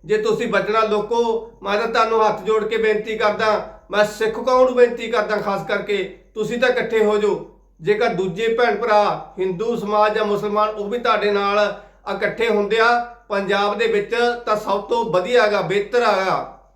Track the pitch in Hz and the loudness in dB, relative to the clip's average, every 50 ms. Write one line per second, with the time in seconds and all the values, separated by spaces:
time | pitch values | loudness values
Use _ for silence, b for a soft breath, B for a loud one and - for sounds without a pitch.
0 | - 165 208 214 214 233 196 - 240 - 202 196 - 202 214 226 226 202 208 208 | -2 0 -2 0 2 0 0 0 -2 0 0 -2 0 0 0 0 2 2 0 -2
1 | 208 - 233 233 240 233 220 226 - - - - 185 196 202 208 233 220 - 240 | -2 0 0 0 0 0 0 -4 -4 -8 -18 -12 -6 -2 -2 -2 -2 0 2 0
2 | 220 226 226 220 220 208 208 - 180 202 220 220 202 - 233 214 220 214 214 - | 2 2 2 2 2 2 0 -2 -2 0 0 0 0 0 -2 0 0 0 0 0
3 | - 226 214 214 220 208 208 - 220 214 208 - - - - - _ - 185 208 | -2 -4 -4 0 0 0 0 0 0 0 0 0 -4 -8 -16 -20 _ -4 0 2
4 | 208 208 - - 226 214 220 233 240 254 254 254 254 254 247 247 240 233 - 233 | 2 0 0 -2 -2 -2 -2 -2 0 2 4 6 4 4 6 4 4 4 4 -4
5 | 226 220 233 220 208 202 214 202 208 208 196 175 - - 214 196 - - 202 190 | -4 -2 0 0 0 0 -2 -2 -2 -2 -4 -4 -4 -4 -4 -4 -2 -2 -2 -2
6 | 185 190 - - _ _ _ 220 214 - 240 240 254 247 247 247 214 - 226 220 | -2 -6 -10 -18 _ _ _ -6 -4 -4 0 0 2 2 2 0 -2 0 0 2
7 | 208 208 214 208 208 202 180 - - - - _ _ _ _ _ 160 180 208 214 | 2 2 2 2 2 0 0 -2 -6 -14 -20 _ _ _ _ _ -2 -2 0 2
8 | 240 233 - 175 190 185 165 190 226 226 226 233 240 226 208 190 233 233 214 208 | 2 0 0 -2 -2 -4 -2 -2 -2 -2 0 2 2 0 0 0 0 2 4 4
9 | 208 190 156 - - - - - 190 190 180 170 220 233 240 226 202 202 214 208 | 4 2 0 -4 -8 -14 -8 -4 -4 -4 -4 -4 -4 -4 -4 -4 -4 -2 2 2
10 | 214 214 208 220 214 208 208 190 202 208 202 208 214 214 214 - 202 202 240 240 | 2 2 2 0 0 0 -2 -2 -2 -2 0 0 0 0 -2 -6 -6 -6 -6 -2
11 | 233 240 220 208 196 208 202 202 202 202 202 208 208 196 - B B B B B | 0 0 0 2 0 0 0 0 0 2 2 2 2 0 -2 B B B B B
12 | _ 196 190 190 214 208 - - 226 233 208 208 202 190 220 226 226 240 240 240 | _ -8 -4 -2 -2 -4 -2 -2 -2 0 0 0 0 0 2 2 4 4 2 2
13 | 240 - - - _ _ 208 196 196 185 202 196 202 208 208 208 233 226 220 208 | -2 -4 -12 -20 _ _ -4 -4 -2 0 0 0 0 0 0 0 0 0 0 0
14 | 196 - 226 240 240 240 240 233 - 226 214 208 202 - 196 202 202 - 240 233 | 0 -2 0 0 0 0 0 -4 -2 -2 -2 -2 0 -2 -2 -2 -2 -2 -2 -2
15 | 214 - 170 185 - 247 247 240 220 208 208 196 175 160 190 208 202 202 - 240 | -2 0 0 0 0 4 4 4 4 4 2 0 -2 0 -2 -2 -2 0 0 2
16 | 240 220 202 190 190 185 156 135 123 - - - _ _ _ | 2 2 2 2 0 0 -2 -2 -4 -8 -14 -20 _ _ _